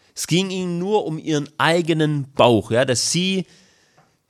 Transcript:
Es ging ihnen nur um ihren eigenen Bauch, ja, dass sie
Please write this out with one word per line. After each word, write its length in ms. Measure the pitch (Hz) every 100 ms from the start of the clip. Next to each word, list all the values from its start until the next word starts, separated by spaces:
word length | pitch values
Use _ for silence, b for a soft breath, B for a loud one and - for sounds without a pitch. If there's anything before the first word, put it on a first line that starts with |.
| _ -
Es 120 | -
ging 240 | 165 190
ihnen 280 | 190 185 175
nur 260 | 185 214 156
um 140 | 160
ihren 300 | - 151 147 -
eigenen 720 | 139 170 160 160 151 147 139
Bauch, 380 | - 120 117 -
ja, 140 | 117 131
dass 260 | 120 -
sie 360 | 170 185 190 175 b b b b b b b _